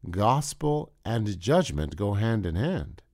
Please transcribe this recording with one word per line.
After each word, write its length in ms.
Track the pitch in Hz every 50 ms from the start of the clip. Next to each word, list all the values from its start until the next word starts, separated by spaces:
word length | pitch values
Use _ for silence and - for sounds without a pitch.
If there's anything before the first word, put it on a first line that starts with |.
| - 90
Gospel 840 | 85 92 104 110 127 143 147 - - - - 147 147 151 147 - _ _ _
and 340 | - 113 117 110 104 101 87
judgment 560 | 82 110 143 185 165 139 143 71 78 - -
go 180 | 78 101 101 101
hand 340 | 101 107 113 117 110 95 87
in 80 | 80
hand. 480 | 87 117 160 190 135 76 - - - _ _